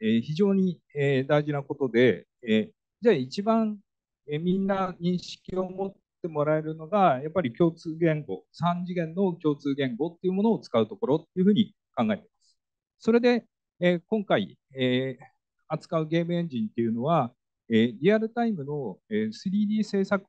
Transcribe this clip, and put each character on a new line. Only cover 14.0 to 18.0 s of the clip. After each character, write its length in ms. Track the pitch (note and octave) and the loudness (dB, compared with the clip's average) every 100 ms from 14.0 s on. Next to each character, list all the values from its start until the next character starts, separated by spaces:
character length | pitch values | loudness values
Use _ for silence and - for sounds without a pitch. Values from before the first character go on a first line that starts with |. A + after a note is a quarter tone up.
| - | -2
今 160 | A3 | -4
回、 340 | G3 D#3 F#2 - _ | 0 0 0 -10 _
え 440 | C3 B2+ B2+ C3 B2+ | -4 0 0 -2 -8
ー、 40 | - _ _ _ - | -18 _ _ _ -10
扱 320 | D#3 - E3 | -10 -4 -4
う 80 | D#3+ | -2
ゲ 140 | E3 | -2
ー 20 | |
ム 100 | E3+ | 0
エ 80 | F3 | -2
ン 60 | E3+ | -4
ジ 120 | B2 | -4
ン 60 | G#2+ | -4
っ 40 | |
て 60 | - | -2
い 80 | A#2 | -2
う 40 | |
の 100 | A#2 | 0
は、 280 | C3+ E3 A#2+ _ _ _ - | 0 0 0 _ _ _ 0
え 40 | |
ー、 220 | A2+ A#2+ A2+ | 2 2 2